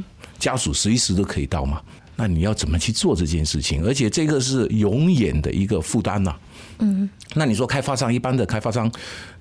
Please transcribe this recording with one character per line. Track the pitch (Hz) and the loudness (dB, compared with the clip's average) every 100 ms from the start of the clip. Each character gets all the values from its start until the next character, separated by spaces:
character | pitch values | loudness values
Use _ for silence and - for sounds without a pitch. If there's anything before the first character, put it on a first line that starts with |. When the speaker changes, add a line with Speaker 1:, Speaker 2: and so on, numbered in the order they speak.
| - - - - | -10 -16 -20 -4
Speaker 1:
家 | 139 127 | -2 0
属 | - | 0
随 | 71 101 120 | 0 2 2
时 | - | 2
都 | 92 | 0
可 | 95 - | 0 -2
以 | 71 | -2
到 | 76 | -2
嘛。 | 67 73 - - - - | -2 -4 -8 -20 -12 -4
那 | 110 | 0
你 | 80 | 2
要 | 98 | 2
怎 | 107 73 | 0 0
么 | 82 | 0
去 | - | 0
做 | 110 185 | 0 2
这 | 92 80 | 2 2
件 | 82 | 0
事 | 76 76 | 0 -2
情？ | - 73 | -2 0
而 | 90 | 0
且 | 135 107 | 0 0
这 | 170 | 0
个 | 156 147 | 2 2
是 | 127 135 107 | 0 0 0
永 | 107 104 117 170 | 2 2 4 4
远 | 156 92 73 | 4 2 2
的 | 71 | 0
一 | - 98 | 0 0
个 | 101 | 0
负 | - 117 | 0 0
担 | 95 101 | 0 0
呐。 | 92 - - - - - | -2 -4 -12 -20 -20 -2
Speaker 2:
嗯。 | 214 190 196 - - 156 | 0 2 -2 -6 -6 -2
Speaker 1:
那 | |
你 | 147 | 0
说 | 107 123 | 0 0
开 | 135 | -2
发 | 127 127 | -2 0
商， | 127 | 0
一 | 120 | 0
般 | 127 131 | 0 0
的 | 101 | 0
开 | 110 | -2
发 | 117 | -2
商 | 113 113 - - - - - | 0 -2 -4 -10 -14 -16 -8